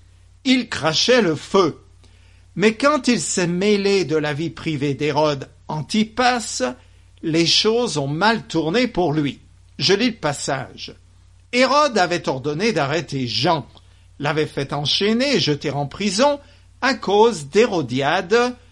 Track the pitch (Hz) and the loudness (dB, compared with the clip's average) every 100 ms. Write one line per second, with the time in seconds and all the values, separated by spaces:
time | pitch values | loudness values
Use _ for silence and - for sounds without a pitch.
0 | - _ - - 262 254 - - 156 151 | -20 _ -20 -6 0 0 0 -2 -2 0
1 | - 247 202 156 - 196 165 - - - | 2 4 4 0 0 2 2 -2 -14 -20
2 | - - - - _ - 214 220 285 294 | -20 -20 -20 -20 _ 0 0 2 0 2
3 | 247 220 - - 175 175 208 202 196 196 | 2 0 -2 -2 0 0 2 2 2 2
4 | 151 156 151 143 165 - 165 147 143 131 | 2 0 -2 -4 -6 -6 -6 -2 -2 -2
5 | 151 143 151 139 - - - 156 - 220 | -2 2 0 0 -8 -18 -10 -8 -2 -2
6 | 214 - 247 247 - - 247 254 - - | 0 2 0 0 -4 -6 -6 -8 -18 -20
7 | - - 165 160 165 - 214 226 233 151 | -20 -10 -2 0 2 2 2 2 0 -2
8 | 139 151 208 226 - 160 156 208 247 175 | -4 0 0 0 -2 -4 0 0 0 0
9 | 175 151 143 - - - _ - 151 202 | 0 0 -2 -6 -16 -20 _ -4 0 2
10 | 247 226 151 143 - 135 101 - - - | 2 -2 -4 -4 -6 -6 -8 -14 -18 -18
11 | - - - - _ 240 254 285 294 214 | -20 -20 -20 -20 _ 0 2 4 2 2
12 | 175 175 175 131 139 151 226 165 135 160 | 0 0 -2 -4 -4 -2 0 0 0 -2
13 | 143 139 120 107 160 160 - - - - | -4 -6 -4 0 0 0 -2 -18 -20 -20
14 | - - 147 156 151 - 139 147 143 - | -20 -8 -4 -2 -2 -4 -6 -4 -2 0
15 | 202 233 277 226 147 143 156 143 143 - | 0 0 2 0 0 -2 -4 -4 -6 -4
16 | 202 185 285 285 - - - - 262 254 | -4 2 2 0 -6 -20 -20 -4 -2 -2
17 | - 208 233 175 139 196 233 180 123 127 | 0 4 4 4 0 2 2 2 -2 -2
18 | 139 180 180 233 247 247 - | 0 0 2 2 0 -4 -16